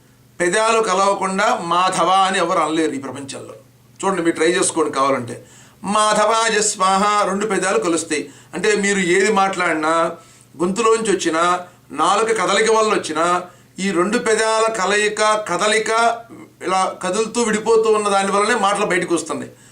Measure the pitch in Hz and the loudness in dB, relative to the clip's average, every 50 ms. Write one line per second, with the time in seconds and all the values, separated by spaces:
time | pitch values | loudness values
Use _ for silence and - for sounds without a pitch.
0 | _ _ _ _ _ _ _ - 175 175 180 214 220 226 226 226 220 196 185 190 | _ _ _ _ _ _ _ -4 -2 0 2 2 2 2 2 0 0 0 0 2
1 | 196 196 196 196 190 190 190 196 214 233 247 - 175 170 165 175 185 185 185 190 | 2 2 0 0 -2 -2 0 0 0 0 0 -2 -2 -2 0 0 0 0 0 0
2 | 170 170 190 196 190 190 190 190 175 170 185 175 156 151 156 165 160 151 131 135 | 0 2 4 2 2 2 0 -2 -2 0 0 0 0 0 0 -2 -2 -2 -4 -6
3 | 135 127 123 139 139 - 131 117 113 110 110 - - - _ _ _ _ _ - | -8 -10 -10 -12 -12 -12 -14 -14 -14 -16 -18 -20 -20 -20 _ _ _ _ _ -6
4 | 180 196 190 180 165 170 160 147 156 165 180 190 175 - - 170 151 147 - 139 | -4 -2 -2 0 0 -2 0 2 0 2 2 2 0 0 0 0 -2 0 0 0
5 | 135 139 135 131 120 113 - - - - - - - - - - - 185 208 214 | 0 2 0 -2 -4 -8 -12 -14 -16 -20 -20 -20 -20 -20 -20 -12 -6 -2 0 2
6 | 214 214 208 202 214 214 226 226 226 226 220 208 - - - 208 190 190 190 190 | 2 4 4 2 2 2 2 2 2 2 0 0 0 -2 -2 0 0 2 2 2
7 | 208 208 208 208 202 180 190 202 208 - 196 180 180 190 208 226 - 175 165 160 | 2 2 2 2 0 0 -2 -4 -4 -2 -2 -2 -2 0 0 0 0 0 -2 -2
8 | 160 - 151 139 139 - - - - - - 151 - 214 208 208 196 202 202 196 | -2 -4 -4 -6 -6 -8 -14 -20 -20 -12 -8 -4 0 0 0 2 0 0 0 0
9 | 185 170 180 196 196 214 196 190 196 190 185 180 180 170 160 156 156 156 165 165 | 2 2 2 2 2 2 2 2 2 0 0 -2 -2 0 0 0 0 0 2 2
10 | 165 165 165 - - - - - - _ - - 170 190 190 226 226 226 220 220 | 0 0 -2 -8 -16 -20 -20 -20 -20 _ -6 -4 -2 -2 -2 0 2 2 2 2
11 | 220 208 180 - - 165 156 160 175 175 180 180 - - - - _ _ 135 143 | 2 0 0 0 0 -2 0 2 2 2 0 0 -4 -10 -18 -20 _ _ -4 0
12 | 156 175 196 214 226 226 226 - 180 175 196 214 214 214 220 220 220 214 202 170 | 2 2 2 2 2 0 0 -2 0 0 0 2 2 2 2 2 2 2 0 -2
13 | - - 156 156 165 175 175 180 180 - - - - _ _ - 190 196 180 165 | -2 -4 -2 -2 0 0 0 -2 -4 -8 -16 -20 -20 _ _ -6 -4 -2 0 0
14 | 180 202 214 240 - 226 220 214 220 220 220 220 220 220 220 185 185 190 202 208 | 0 0 0 -2 0 0 0 2 2 0 2 2 0 0 0 -2 0 0 2 2
15 | 208 202 208 214 214 214 214 214 214 - 175 170 208 214 214 220 214 208 220 233 | 0 0 0 0 2 2 2 0 -2 -4 -4 -2 0 0 0 0 0 0 0 2
16 | 233 233 233 - - - - - - - - - 127 160 190 185 185 - - - | 2 0 0 -2 -8 -16 -18 -20 -20 -20 -18 -10 -4 -2 0 0 0 -2 -4 -6
17 | - 185 180 220 226 214 - 247 233 214 208 208 - 226 226 220 220 226 214 208 | -6 -4 -2 -2 -2 -2 -2 -2 -2 0 -2 -2 0 2 2 4 4 4 2 2
18 | 208 208 196 196 196 196 190 202 208 220 247 220 196 196 202 202 196 170 180 185 | 2 2 2 2 2 2 0 0 2 2 0 0 0 0 0 0 0 0 0 -2
19 | 175 - 175 156 - - 143 127 123 - - - - - | 0 0 -2 -4 -2 -6 -8 -10 -10 -12 -16 -20 -20 -20